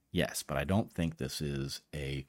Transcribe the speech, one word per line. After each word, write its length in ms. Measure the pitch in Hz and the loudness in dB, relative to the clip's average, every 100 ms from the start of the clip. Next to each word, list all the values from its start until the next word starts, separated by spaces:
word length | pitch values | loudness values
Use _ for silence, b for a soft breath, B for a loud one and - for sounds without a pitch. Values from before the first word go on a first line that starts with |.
| _ | _
Yes, 300 | 90 73 - - | 2 2 0 -2
but 120 | 69 | 0
I 60 | |
don't 280 | 71 95 - | 4 2 2
think 240 | - 85 80 | 0 0 0
this 240 | 67 - | -6 -2
is 400 | 76 69 69 - - | -2 -2 -4 -6 -8
a, 320 | 73 69 69 | -6 -4 -4